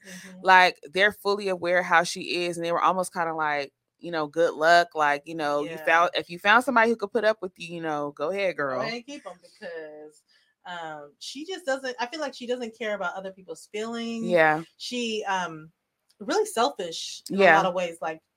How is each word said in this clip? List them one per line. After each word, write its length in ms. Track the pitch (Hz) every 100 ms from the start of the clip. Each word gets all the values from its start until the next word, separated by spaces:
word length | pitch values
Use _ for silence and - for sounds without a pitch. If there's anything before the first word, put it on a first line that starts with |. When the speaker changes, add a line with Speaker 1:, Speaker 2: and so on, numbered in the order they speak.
| 190
Speaker 1:
Mm-hmm. 340 | 185 190 185
Speaker 2:
like, 340 | 185 185 180 - -
they're 220 | 180 208
fully 340 | - 202 202 196
aware 340 | 180 170 180
how 220 | 180 170
she 400 | 175 185 147 165 175
is, 120 | 170
and 80 | 170
they 80 |
were 80 | 165
almost 320 | 165 185 180
kinda 200 | 185 165
like, 380 | 160 151 147 143 _ _ _
you 120 | 170
know, 160 | 165 151
"Good 260 | 156 165 135
luck, 340 | 160 170 170 156
like, 280 | 147 143 165
you 100 | 165
know, 260 | 147 147
you 80 | 151
Speaker 1:
Yeah. 140 | 160 156
Speaker 2:
found, 260 | 165 175
if 160 | - 160
you 80 | 175
found 240 | 202 226 254
somebody 240 | 240 226
who 60 | 226
could 140 | 202
put 120 | 233 208
up 160 | 214
with 100 | 185 -
you, 180 | 170 170
you 60 |
know, 300 | 165 147 147
go 180 | 147 147
ahead, 280 | 196 190 151
Speaker 1:
Go 60 |
Speaker 2:
girl." 180 | 139 127
Speaker 1:
ahead 120 | 135
and 120 | 240 254
keep 200 | 285 190
'em, 140 | 175
because, 800 | - _ 196 165 156 151 151 151 _ _ _ _ 185
um, 480 | 175 160 151 147 _
she 260 | - 269 330
just 200 | 370 359
doesn't, 300 | 262 262 247
I 60 | 240
feel 120 | 320
like 140 | 277
she 140 | - 240
doesn't 300 | 247 226 -
care 160 | 214
about 220 | 202 175 185
other 160 | 190
people's 360 | 190 180 160 -
feelings. 540 | 208 226 233 233 233 175
Speaker 2:
Yeah. 360 | 175 156 156 165 _
Speaker 1:
She, 460 | - 247 233 214 202
um, 440 | 190 175 156 160 _ _ _ _ _
really 260 | 214 370 427
selfish 800 | - 285 - 165 165 - - -
in 100 | -
Speaker 2:
Yeah. 160 | 185 160
Speaker 1:
a 20 |
lot 80 | 185
of 60 |
ways. 240 | 180 175 165
Like, 200 | 170 160 _